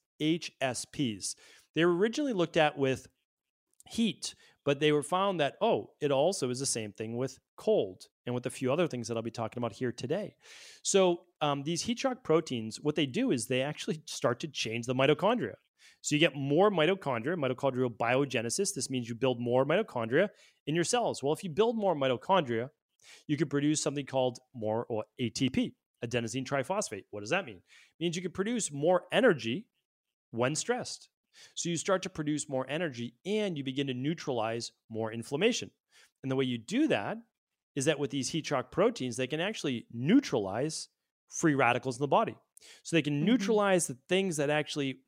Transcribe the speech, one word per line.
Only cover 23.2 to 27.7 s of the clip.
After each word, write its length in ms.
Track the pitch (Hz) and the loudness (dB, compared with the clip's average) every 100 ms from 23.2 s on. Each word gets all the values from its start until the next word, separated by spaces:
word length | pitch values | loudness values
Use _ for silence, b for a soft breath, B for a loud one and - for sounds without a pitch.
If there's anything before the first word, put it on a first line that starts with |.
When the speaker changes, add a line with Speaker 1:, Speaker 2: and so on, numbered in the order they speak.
| - | -4
Speaker 1:
you 100 | 143 | 0
can 120 | 139 | 0
produce 340 | 143 147 151 | 2 2 0
something 240 | 156 143 135 | 0 -4 -4
called 320 | 135 127 120 _ | 0 0 -2 _
more, 320 | 120 107 110 120 | -6 -2 -2 -2
or 160 | 107 - - | -4 -6 -4
A 120 | 120 | -4
T 200 | - 131 | 0 0
P, 240 | 180 226 - _ - | 0 -2 -6 _ -12
adenosine 420 | 120 123 117 127 127 | -4 -2 -2 -6 -4
triphosphate. 580 | 143 127 196 - 98 - | -4 -2 -4 -4 -8 -10
What 100 | 104 | -10
does 100 | 104 | -4
that 140 | 175 | -4
mean? 120 | 151 92 | -4 -14
It 60 | _ | _